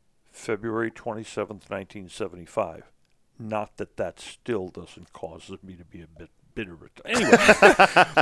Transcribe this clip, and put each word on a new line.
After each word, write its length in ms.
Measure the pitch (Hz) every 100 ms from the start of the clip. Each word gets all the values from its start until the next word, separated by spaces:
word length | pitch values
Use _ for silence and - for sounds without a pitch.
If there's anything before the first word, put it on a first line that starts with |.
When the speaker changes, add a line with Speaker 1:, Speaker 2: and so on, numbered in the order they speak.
| _ _ _
Speaker 1:
February 600 | - - 104 113 110 113
twenty-seventh, 800 | - 120 110 110 - 95 101 -
nineteen 380 | 98 98 104 90
seventy-five. 760 | - 98 87 82 - 92 80 - _ _ _ _ -
Not 380 | 110 107 104 -
that 200 | 101 -
that 220 | 92 -
still 480 | - - - 110 92
doesn't 440 | 90 85 - 85
cause 400 | - 82 85 - 95
me 120 | 95 90
to 100 | 82
be 160 | 87
a 60 | 80
bit 220 | 80 82 _ _
bitter. 220 | - 98 82
But 160 | - - -
anyway. 260 | 240 214
Speaker 2:
<laughs> 60 | - - - 403 - 190 - 170 -